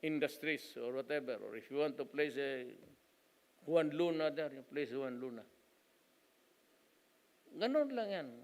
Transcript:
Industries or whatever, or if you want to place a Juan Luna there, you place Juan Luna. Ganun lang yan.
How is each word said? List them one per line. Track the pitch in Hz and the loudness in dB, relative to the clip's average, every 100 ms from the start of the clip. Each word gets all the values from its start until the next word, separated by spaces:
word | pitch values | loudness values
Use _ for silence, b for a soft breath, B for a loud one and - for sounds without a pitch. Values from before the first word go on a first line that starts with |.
| 160 | 0
Industries | 151 143 - 151 147 - 123 | 2 0 0 -2 -2 -4 -6
or | 120 131 | -4 -4
whatever, | 131 147 127 110 | 0 -2 -2 -6
or | 107 113 | -6 -8
if | - | -4
you | 139 | 0
want | 147 143 | 2 0
to | 139 | -4
place | 143 151 127 | 0 0 0
a | 139 131 123 - - - _ _ _ _ _ _ - | -2 -2 -6 -12 -20 -20 _ _ _ _ _ _ 4
Juan | 165 156 | 6 6
Luna | 147 175 160 156 | 4 4 4 2
there, | 143 151 | 2 -4
you | 135 | -4
place | 127 139 135 | -6 -2 -2
Juan | 127 135 123 | 0 -2 -4
Luna. | 127 117 104 - _ _ _ _ _ _ _ _ _ _ _ _ _ _ _ _ _ _ - - | -6 -8 -14 -20 _ _ _ _ _ _ _ _ _ _ _ _ _ _ _ _ _ _ -16 -2
Ganun | 220 294 277 | 4 4 4
lang | 254 214 | 2 0
yan. | 190 135 120 | -2 -4 -10